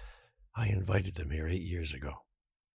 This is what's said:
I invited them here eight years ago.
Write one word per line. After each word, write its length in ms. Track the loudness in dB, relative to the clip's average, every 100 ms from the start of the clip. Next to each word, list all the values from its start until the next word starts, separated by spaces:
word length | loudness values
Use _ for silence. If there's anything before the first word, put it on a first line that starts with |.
| -16 -16 -20 _ -10 0
I 120 | 2
invited 480 | 4 4 2 2 -2
them 140 | -2
here 180 | 0 0
eight 140 | 0
years 320 | 0 -2 -2
ago. 300 | -4 -6 -8 -14 _ _ _ _